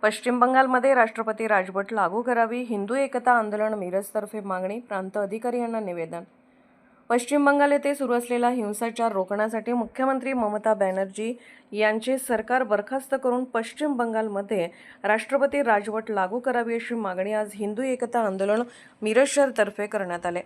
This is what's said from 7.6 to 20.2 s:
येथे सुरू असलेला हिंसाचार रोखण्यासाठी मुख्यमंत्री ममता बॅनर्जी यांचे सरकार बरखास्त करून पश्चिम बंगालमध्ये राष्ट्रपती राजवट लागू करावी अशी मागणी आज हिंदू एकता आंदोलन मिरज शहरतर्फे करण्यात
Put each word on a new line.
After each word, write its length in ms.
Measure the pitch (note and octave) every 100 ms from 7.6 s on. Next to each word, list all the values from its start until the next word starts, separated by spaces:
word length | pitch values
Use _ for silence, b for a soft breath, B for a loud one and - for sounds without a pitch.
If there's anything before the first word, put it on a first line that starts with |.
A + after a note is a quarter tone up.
| C#4+
येथे 220 | C#4+ C#4
सुरू 200 | C#4+ C4
असलेला 340 | A#3+ A#3+ A#3+ A#3+
हिंसाचार 640 | B3 G#3 G#3 A#3 A3+ A3+
रोखण्यासाठी 600 | G3 F#3 G3+ G#3+ A3+ G#3+
मुख्यमंत्री 600 | A#3+ A3+ - C4 C4+ C4+
ममता 420 | B3+ G#3+ G#3 G#3+
बॅनर्जी 580 | G#3+ F#3+ F#3+ F#3+ F#3+ A3 A#3+ B B B
यांचे 440 | G#3 G#3+ A3 A3+ C4
सरकार 440 | C4 A3+ A3+ B3+
बरखास्त 520 | B3+ G#3 G#3 C4+ C4 C4+
करून 220 | C4 B3
पश्चिम 500 | B3+ A#3 A3+ - D4 C4
बंगालमध्ये 680 | A#3 A3 A3 G3+ G3+ G#3+ F3 B B B
राष्ट्रपती 580 | G3+ G#3+ A3 C4+ C4+ C#4+
राजवट 480 | A#3+ G#3 G#3 G#3+ G#3+
लागू 280 | G#3 F#3 A#3
करावी 360 | B3 B3 A#3
अशी 200 | A#3 A3+
मागणी 380 | A#3+ G3+ F3+ G3
आज 180 | G#3+ G#3+
हिंदू 280 | G3+ G#3 G#3+
एकता 420 | C4 B3+ A#3+ A#3+ A3
आंदोलन 360 | F#3+ G3 G#3+ A#3+ B B B
मिरज 260 | G#3+ A3 C4+
शहरतर्फे 580 | C#4+ C#4 A#3 G3+ G3+ G#3
करण्यात 400 | G#3+ F#3 F3